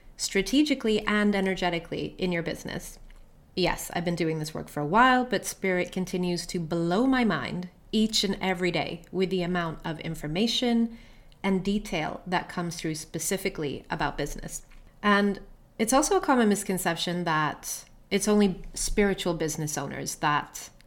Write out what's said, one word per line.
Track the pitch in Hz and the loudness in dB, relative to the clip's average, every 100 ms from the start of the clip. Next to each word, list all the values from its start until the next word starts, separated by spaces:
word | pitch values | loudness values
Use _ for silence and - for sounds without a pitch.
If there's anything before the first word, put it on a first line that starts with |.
| - - | -20 -8
strategically | - 196 196 269 302 269 226 214 214 | -2 0 2 4 4 2 2 2 2
and | 208 208 | 4 4
energetically | 196 190 185 180 170 165 147 151 - | 2 0 0 0 -2 -4 -6 -6 -4
in | 185 | -2
your | 170 | -2
business. | 165 - - 165 - - - - - - - - | -4 -6 -8 -10 -10 -16 -20 -20 -20 -20 -8 0
Yes, | 170 - - | 0 0 -6
I've | 180 170 | -4 -2
been | 170 | 0
doing | 165 160 | 0 -2
this | 151 | -4
work | 156 151 | -8 -8
for | 147 | -4
a | 147 | 2
while, | 208 262 254 | 4 6 4
but | 247 190 - | 2 -2 -4
spirit | - 190 180 - | -4 0 0 0
continues | - 180 185 180 175 - | -4 -4 -2 -2 -2 -4
to | 180 | -6
blow | 160 170 170 180 269 | -2 0 2 2 4
my | 262 | 4
mind | 226 156 120 175 180 - - | 2 0 -2 -6 -8 -14 -2
each | 220 220 - | 2 2 2
and | 196 - | 0 0
every | 185 180 180 | -2 0 0
day | 165 - 165 - | 0 -2 -8 -6
with | 175 185 | -2 0
the | 185 | 0
amount | 170 180 170 - | 0 0 -2 -4
of | 160 156 | -6 -6
information | 165 156 151 165 233 - 247 233 226 - - - - - | -6 -6 -4 0 2 2 2 4 2 -2 -18 -20 -20 -4
and | 196 190 | 0 0
detail | 196 208 208 170 156 - - | 0 -2 -2 -4 -4 -6 -4
that | 180 - | -4 -2
comes | - 175 165 | -6 -6 -4
through | 160 156 | -4 -6
specifically | - 165 - 190 - - 147 - - | -8 -6 -4 -2 -2 -4 -6 -6 -8
about | - 147 - | -4 -2 -2
business. | 147 - - - - - - - | -6 -6 -10 -12 -14 -20 -20 -2
And | 208 202 202 190 - - - - | 4 4 4 -2 -10 -20 -12 -4
it's | 220 | 2
also | 262 311 381 | 4 4 2
a | |
common | 330 254 214 | 4 4 4
misconception | 202 - 185 180 165 - 175 | 2 0 -2 0 -2 -2 -2
that | 170 156 151 - - - - - - | 0 0 0 -2 -8 -10 -12 -20 -4
it's | 196 208 | 0 4
only | 208 202 170 - | 6 4 2 -8
spiritual | - - - 202 190 180 | -4 0 4 2 2 -2
business | 165 160 156 151 143 | -2 -2 -2 -4 -4
owners | 139 131 139 - | -6 -6 -8 -2
that | 151 147 - - - - | 0 2 -2 -10 -16 -20